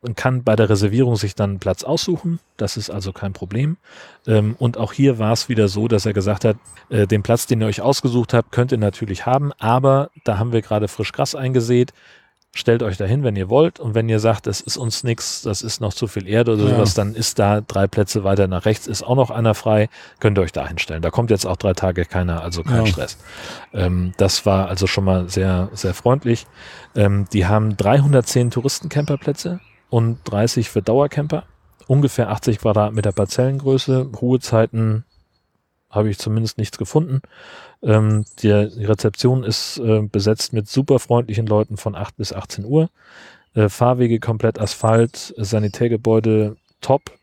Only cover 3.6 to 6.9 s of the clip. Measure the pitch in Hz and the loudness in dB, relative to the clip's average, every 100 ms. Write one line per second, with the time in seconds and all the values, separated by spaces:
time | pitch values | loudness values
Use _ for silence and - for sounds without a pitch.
3.6 | 143 165 _ - - - - 110 104 120 | -2 -4 _ -20 -20 -16 0 2 2 0
4.6 | 123 120 107 - 139 117 107 117 - 113 | -2 -2 -6 2 2 2 0 0 -2 2
5.6 | 104 98 113 110 104 101 95 101 117 110 | 2 2 0 0 0 -2 -2 0 0 -2
6.6 | _ - _ | _ -20 _